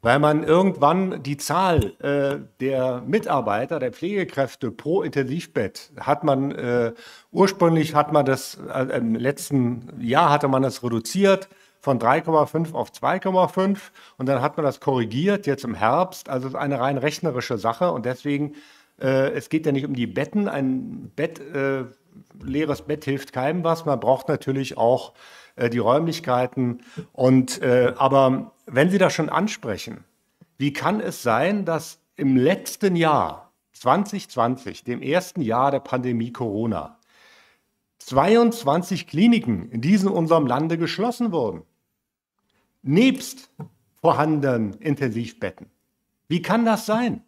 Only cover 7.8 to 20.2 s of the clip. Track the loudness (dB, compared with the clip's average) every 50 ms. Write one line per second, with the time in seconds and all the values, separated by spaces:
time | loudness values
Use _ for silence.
7.8 | 2 2 2 0 0 4 4 2 4 4 0 0 -2 -12 -14 -14 -14 -8 -4 -4
8.8 | -4 -2 -2 -2 0 0 -2 0 0 -2 -2 -4 -6 -2 0 0 2 0 -2 -4
9.8 | -10 -14 -14 -8 -4 0 2 4 4 4 4 2 2 2 2 2 0 0 -2 -4
10.8 | -4 -2 -2 -2 -4 -4 -2 2 4 4 4 2 0 _ _ _ _ _ _ _
11.8 | _ -2 -2 2 2 2 2 2 2 2 2 2 2 2 0 -4 -4 -4 -4 -6
12.8 | -6 -6 _ -4 -2 -2 -2 0 -2 0 2 2 2 2 2 0 0 0 0 -4
13.8 | -6 -20 _ -20 -20 -20 _ _ -2 0 0 0 0 -2 -2 0 -2 -2 -2 -2
14.8 | -2 -2 0 0 -2 -2 -2 -2 0 0 0 0 0 -2 -4 -4 -4 -8 -6 0
15.8 | 2 2 4 2 0 -2 -4 -16 -10 -6 -6 -6 -6 -6 -6 -4 -2 -2 -2 0
16.8 | 0 -2 -2 0 -2 -2 -4 -2 -4 -4 -4 -4 -4 -4 -6 -2 -2 -4 -2 0
17.8 | -2 -2 -2 -2 -4 -6 -6 -6 -4 -4 -4 -2 -4 -6 -8 -16 -20 -20 _ _
18.8 | _ _ _ _ -2 0 2 2 2 0 -2 -6 -6 -4 -4 -2 0 0 -2 0
19.8 | -2 -4 -4 -4 -4 -4 -2 -6